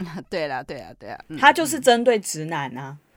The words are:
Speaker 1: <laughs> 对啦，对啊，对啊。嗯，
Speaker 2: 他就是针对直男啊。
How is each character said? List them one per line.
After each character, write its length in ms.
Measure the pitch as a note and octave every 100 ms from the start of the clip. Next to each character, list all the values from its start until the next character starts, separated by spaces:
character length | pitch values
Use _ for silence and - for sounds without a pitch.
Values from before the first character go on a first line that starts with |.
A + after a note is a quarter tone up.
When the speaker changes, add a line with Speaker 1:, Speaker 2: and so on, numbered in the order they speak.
| F3
Speaker 1:
<laughs> 240 | D#3+ -
对 180 | F3+ D3
啦， 140 | B2+
对 180 | - C#3+
啊， 120 | F2+ A#2+
对 100 | G#2
啊。 100 | - -
嗯， 80 | D4+
Speaker 2:
他 140 | C#4
就 140 | D4+ D#4+
是 140 | D#4
针 240 | B3+ A#3
对 160 | A#3+ A3
直 260 | - D#3 D#3
男 300 | D#3+ C3+ A#2+
啊。 200 | C3+ D3 _